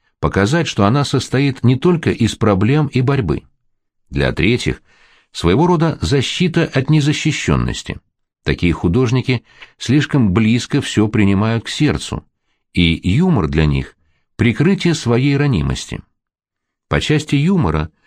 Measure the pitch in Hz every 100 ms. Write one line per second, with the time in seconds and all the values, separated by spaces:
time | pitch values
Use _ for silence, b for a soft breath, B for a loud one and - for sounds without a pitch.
0 | _ _ 78 92 104 131 120 - 101 143
1 | 139 131 - 131 139 131 120 131 180 165
2 | 117 85 110 - 107 92 107 151 143 127
3 | 127 139 85 62 - _ _ _ _ _
4 | _ 69 65 62 90 123 76 - b b
5 | b b b - 85 110 175 170 156 -
6 | 82 139 - - 180 175 - 135 - 156
7 | 143 147 160 123 - 67 60 55 - -
8 | - _ _ _ 80 - 87 78 90 123
9 | 123 127 123 120 B B B B - 147
10 | - 143 107 98 110 120 - 143 - 104
11 | 107 110 98 98 110 113 - - 147 80
12 | - - - _ _ _ _ - 85 80
13 | 90 117 185 127 76 78 76 69 - _
14 | _ _ _ - 117 110 165 196 175 151
15 | 117 120 143 139 143 95 69 62 - 52
16 | - _ _ _ _ _ _ _ _ 73
17 | - 151 - 143 165 190 92 78 78 -